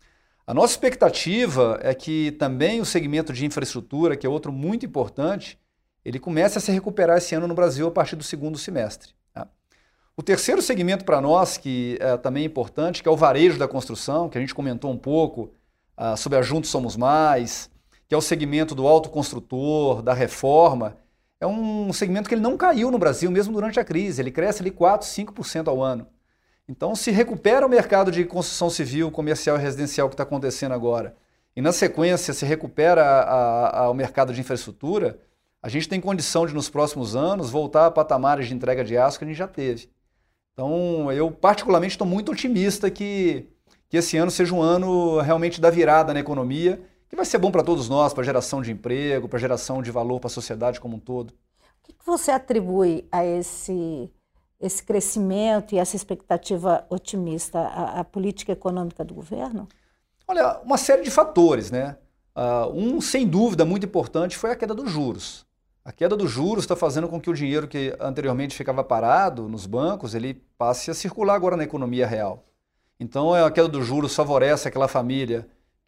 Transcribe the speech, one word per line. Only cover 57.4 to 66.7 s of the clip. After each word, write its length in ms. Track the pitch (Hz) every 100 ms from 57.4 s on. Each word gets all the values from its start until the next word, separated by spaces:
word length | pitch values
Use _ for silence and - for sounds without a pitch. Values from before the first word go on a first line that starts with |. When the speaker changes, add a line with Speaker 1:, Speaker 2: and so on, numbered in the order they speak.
| - 170
Speaker 2:
à, 400 | 147 175 147 180
à 40 |
política 460 | - 202 190 196 -
econômica 540 | 185 185 180 175 -
do 100 | 165
governo? 540 | - 156 214 262 226 202 _ _ _ _ _ -
Speaker 1:
Olha, 320 | 359 - -
uma 120 | 240 269
série 260 | - 269
de 80 | 262
fatores, 600 | - 311 180 170 127 101
né? 260 | 123 139 139 _ _ _
Ah, 320 | - 123 120 117
um, 340 | - 226 320
sem 240 | - 262
dúvida, 400 | 233 170 233 170
muito 220 | 165 196 196
importante 500 | 175 - 160 180 -
foi 140 | 226
a 60 | 233
queda 180 | 220
dos 160 | 220 269
juros. 560 | 156 131 90 - - _ _ _ _
A 80 | -
queda 240 | - 175 208
dos 120 | 175
juros 380 | 117 165 220
tá 80 | -